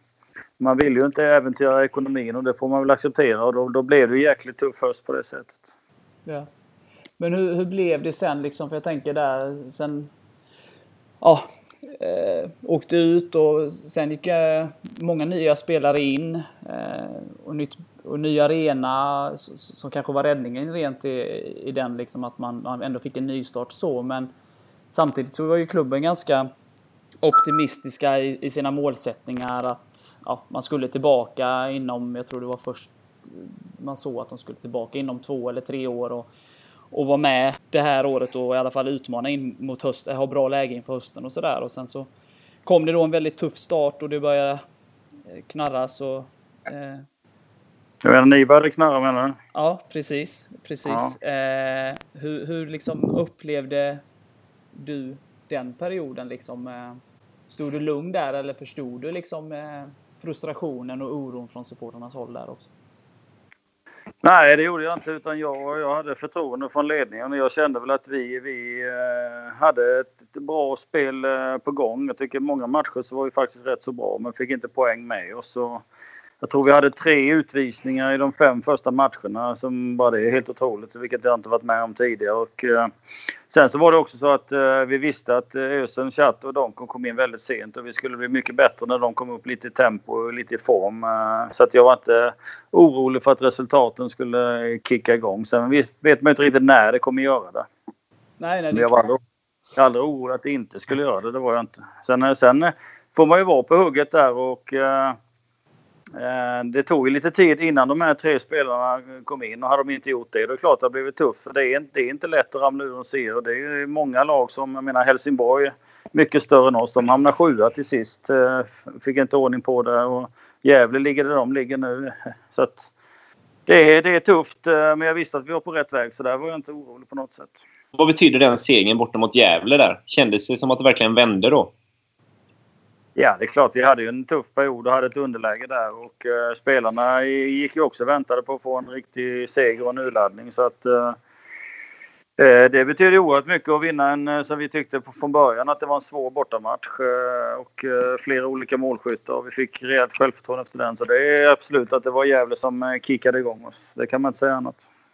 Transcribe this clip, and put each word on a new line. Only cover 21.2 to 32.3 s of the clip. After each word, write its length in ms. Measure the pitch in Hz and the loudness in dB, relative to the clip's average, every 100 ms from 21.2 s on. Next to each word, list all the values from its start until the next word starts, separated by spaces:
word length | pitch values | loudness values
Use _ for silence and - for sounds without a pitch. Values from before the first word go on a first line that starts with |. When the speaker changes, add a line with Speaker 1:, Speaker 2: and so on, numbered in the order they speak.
| - - - - | -6 -8 -12 -14
Speaker 2:
i 80 | 127 | -10
den, 240 | 135 127 120 | -6 -6 -8
liksom, 280 | 120 127 | -10 -10
att 140 | 123 - | -12 -10
man, 240 | 123 120 | -10 -10
man 200 | - 123 | -10 -8
ändå 180 | 135 127 | -8 -8
fick 160 | 135 123 | -8 -8
en 100 | 135 | -6
nystart 460 | 135 127 123 120 | -8 -8 -10 -10
så. 300 | - 180 127 | -8 -4 -4
Men 260 | 123 131 131 - _ _ _ _ _ | -4 -8 -10 -14 _ _ _ _ _
samtidigt 440 | - 156 139 131 | -2 -2 -2 -8
så 120 | - 156 | -6 -2
var 100 | 170 | -2
ju 100 | 165 | 0
klubben 360 | 180 139 135 | -2 -2 -2
ganska 460 | 160 175 - 139 131 - _ _ _ _ _ - | -2 -4 0 0 -2 -10 _ _ _ _ _ -2
optimistiska 960 | 156 1077 1077 1077 143 - 135 - 143 139 | 2 4 2 0 0 -4 -10 -4 0 0
i, 200 | 135 135 | -2 -6
i 100 | 143 | -6
sina 200 | 139 139 | -4 -4
målsättningar 920 | 143 143 123 - 113 - 127 123 123 | -2 -4 -4 -8 -10 -10 -10 -8 -6
att, 540 | 123 120 _ - - - | -6 -8 _ -18 -18 -16
ja, 180 | - 123 - | -10 -10 -10
man 140 | 123 | -12
skulle 260 | 123 151 127 | -6 -6 -4
tillbaka 840 | 139 139 131 117 - 127 127 131 | -2 2 2 0 -6 -4 -4 -4
inom, 460 | 139 131 123 123 123 | -6 -8 -8 -8 -10
jag 100 | |
tror 140 | 123 | -12